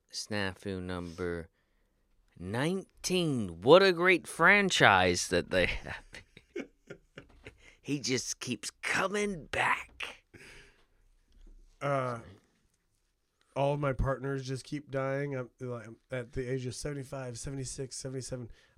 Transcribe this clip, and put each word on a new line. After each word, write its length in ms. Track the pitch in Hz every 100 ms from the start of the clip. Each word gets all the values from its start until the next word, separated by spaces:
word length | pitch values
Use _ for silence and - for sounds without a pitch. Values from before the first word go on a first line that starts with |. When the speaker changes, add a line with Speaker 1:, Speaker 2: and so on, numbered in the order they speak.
| _
Speaker 1:
snafu 680 | - - 104 95 92 101 92
number 680 | 90 90 87 85 87 85 82 _ _ _ _ _ _ _ _ -
nineteen. 1200 | 87 113 151 190 - _ - 185 165 131 98 82
What 200 | 107 175
a 120 | 196
great 340 | 170 180 175 -
franchise 1000 | - 170 202 196 - 127 95 92 90 -
that 200 | 90 -
they 180 | 92 87
have. 360 | - 73 - - - - - _ -
<laughs> 100 | - _ - - _ - - - - - - _
He 200 | - 143
just 400 | 117 123 - -
keeps 280 | - 117 - -
coming 640 | - - 190 208 208 180 120
back. 760 | - - - - - - - _ - - - - _ _ _ _ _ _ - - - - -
Speaker 2:
Uh, 360 | 143 139 127 117
Speaker 1:
Sorry. 40 | 101 101 _ _ _ _ _ _ _ _ _ _ _ 131
Speaker 2:
all 200 | 139 147
of 40 |
my 140 | 147
partners 520 | 127 131 131 135 139 131
just 200 | 131 -
keep 260 | 147 143
dying. 460 | 135 135 139 143 135
I'm, 120 | 120 -
like, 260 | 127 120 113
I'm 80 | 113 -
at 220 | 127 117
the 180 | 135 123
age 140 | 131 123
of 100 | -
seventy-five, 640 | 147 143 131 139 127 120
seventy-six, 560 | 147 139 131 - 131 -
seventy-seven. 540 | 135 131 123 127 117 - _